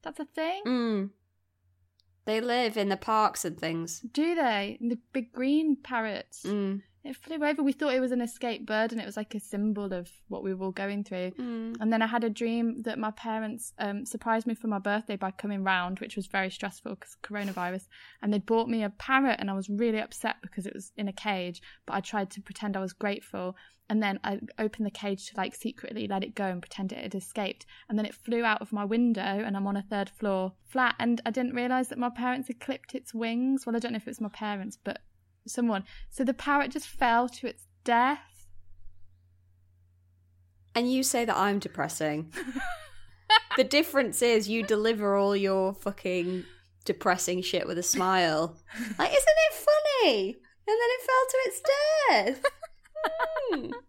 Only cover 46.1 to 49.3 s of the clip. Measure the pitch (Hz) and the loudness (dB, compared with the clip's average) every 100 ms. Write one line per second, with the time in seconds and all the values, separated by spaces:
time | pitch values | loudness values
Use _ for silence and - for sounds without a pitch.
46.1 | 180 175 185 - - _ _ - 196 196 | 0 0 -4 -6 -18 _ _ -4 0 2
47.1 | 185 - 180 180 180 - 170 175 180 185 | 2 0 -2 0 -2 0 -2 0 2 4
48.1 | 185 170 156 165 - - 220 233 - - | 4 4 4 0 -4 -16 -10 -8 -2 4
49.1 | 571 571 | 6 8